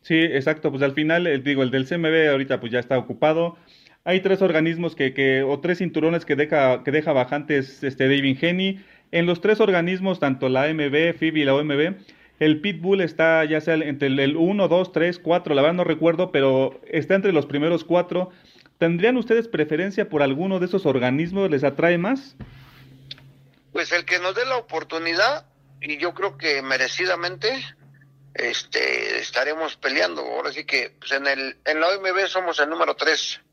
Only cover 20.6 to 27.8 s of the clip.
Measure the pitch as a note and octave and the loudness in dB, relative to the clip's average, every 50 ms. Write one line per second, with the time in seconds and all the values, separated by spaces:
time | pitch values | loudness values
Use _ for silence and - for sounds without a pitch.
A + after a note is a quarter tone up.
20.6 | F3 F#3 G#3 F#3+ F#3 D#3 B2+ C3 A#2+ B2+ B2+ C#3+ E3 E3+ F#3 G3 G3 F#3 D3+ C3+ | -2 0 -2 0 0 2 2 2 2 2 0 0 -2 -2 -2 -2 0 0 0 2
21.6 | C#3+ C#3 C3+ - D#3 E3+ F3 E3+ E3+ G3+ C4 C4+ - - - _ - - - - | 0 0 0 2 2 2 2 2 2 -2 -2 -4 -6 -14 -18 _ -18 -18 -18 -20
22.6 | - - - - - - - - - - - - - - - _ - _ _ _ | -20 -20 -20 -20 -20 -20 -20 -20 -20 -20 -20 -20 -20 -20 -20 _ -20 _ _ _
23.6 | _ _ _ - D#3+ - E3 F3 F3 - F3+ F3+ F3+ F#3 F#3+ G#3 B3 C4 C4 B3 | _ _ _ -6 -4 -2 -2 -4 -2 -2 -4 -2 -2 -2 -2 -2 -4 -2 -4 -4
24.6 | A#3 _ D#3 D#3+ D#3 - D#3 D#3+ E3 E3 E3 E3+ G#3 A#3+ C#4+ D#4 - _ _ _ | -6 _ -8 -8 -6 -6 -8 -6 -4 -4 0 2 2 2 0 -2 -8 _ _ _
25.6 | _ _ - - C#3+ D3+ D3+ C#3+ D#3 F3 E3+ - F#3+ G3 C#3 C#3 D#3 D#3+ C#3+ C3+ | _ _ -20 -16 -10 -10 -8 -4 -6 -6 -4 -4 -6 -6 -6 -4 -2 -2 -2 -2
26.6 | C3+ C3+ C3+ C3 C3 B2 - - F3+ F3+ F3+ E3+ E3+ F3+ F#3 C#3 C#3 G#3+ C4 C4+ | -2 -2 -2 -2 -2 -4 -2 -4 -2 -2 -2 -2 -4 -8 -8 -4 -4 -4 -4 -4
27.6 | - - - _ | -8 -14 -16 _